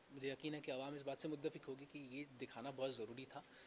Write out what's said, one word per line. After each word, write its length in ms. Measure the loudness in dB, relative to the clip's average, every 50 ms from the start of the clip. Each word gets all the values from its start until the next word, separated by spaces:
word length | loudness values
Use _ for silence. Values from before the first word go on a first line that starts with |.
| -14 -10
मुझे 200 | -4 0 2 2
यकीन 220 | 2 2 2 2 2
है 60 | 2
कि 120 | 2 2
आवाम 240 | 2 2 2 2 0
इस 60 | 0
बात 180 | 2 0 2 2
से 80 | 2 2
मुत्तफिक 360 | 2 4 4 2 2 2 -2
होगी 200 | -2 -2 -2 -4
कि 140 | -6 -6 -6
ये 260 | -4 -2 -2 -2 -2
दिखाना 460 | -4 -4 -4 -4 -4 -2 -2 -2 0
बहुत 220 | 2 4 4 4
ज़रूरी 320 | 4 2 0 0 -2 -4 -4
था। 200 | -4 -6 -6 -6 -8 -12 -14 -14